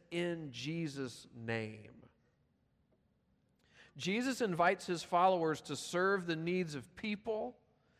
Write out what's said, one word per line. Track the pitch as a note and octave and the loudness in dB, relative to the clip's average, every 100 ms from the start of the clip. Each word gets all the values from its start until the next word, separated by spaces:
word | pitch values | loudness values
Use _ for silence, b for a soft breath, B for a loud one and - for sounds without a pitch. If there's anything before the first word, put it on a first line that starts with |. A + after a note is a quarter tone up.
| - | -8
in | E3+ F3 E3+ D#3 | -4 -2 -4 -6
Jesus' | A#2+ C3 E3 D#3+ C#3 C3 - - | -8 -4 -2 -4 -4 -8 -8 -16
name. | A#2+ A2+ A2+ A2 G#2+ G#2 - - _ _ _ _ _ _ _ _ _ _ _ _ _ _ _ b b b - | -10 -4 -2 -4 -8 -16 -20 -20 _ _ _ _ _ _ _ _ _ _ _ _ _ _ _ b b b -6
Jesus | D#3 G#3 B3 B3+ | -2 0 0 0
invites | A3+ E3 F3 F#3+ | 0 4 4 4
his | - E3+ | -2 -4
followers | - F3 F#3 F#3 D#3+ D3+ | 2 6 6 6 2 0
to | - C3+ | -4 -8
serve | - F3 F#3+ G3 E3+ | -2 2 2 2 0
the | D#3+ | -2
needs | E3 F#3 F3 | 0 0 0
of | D3 A#2 - | -4 -12 -8
people | A3 G#3 A#3 G#3+ A#3+ - _ _ b b | -4 -4 -2 -4 -4 -8 _ _ b b